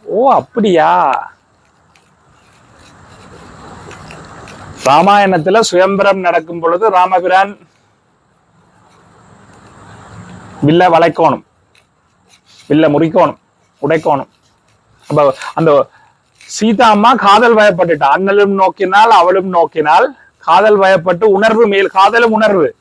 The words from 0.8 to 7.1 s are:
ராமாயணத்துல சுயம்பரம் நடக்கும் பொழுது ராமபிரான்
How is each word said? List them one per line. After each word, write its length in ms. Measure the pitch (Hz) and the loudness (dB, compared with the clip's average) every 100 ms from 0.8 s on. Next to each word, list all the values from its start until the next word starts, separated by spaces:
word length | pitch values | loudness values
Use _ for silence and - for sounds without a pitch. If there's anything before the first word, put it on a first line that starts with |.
| 156 180 151 - - _ _ _ _ _ _ _ _ _ _ _ _ _ _ _ - - - - - 95 - - - - - - - - - - - - - - 127 | 0 0 -2 -4 -10 _ _ _ _ _ _ _ _ _ _ _ _ _ _ _ -20 -20 -20 -20 -20 -20 -20 -20 -20 -20 -20 -20 -20 -20 -20 -20 -20 -20 -20 -6 0
ராமாயணத்துல 720 | 143 190 202 196 185 165 214 220 | 2 2 2 2 0 0 0 0
சுயம்பரம் 540 | 180 190 196 196 190 180 | 0 0 0 0 0 -2
நடக்கும் 360 | 170 160 170 | -4 -6 -6
பொழுது 220 | 165 175 220 185 | -4 -2 0 0
ராமபிரான் 540 | 185 | 0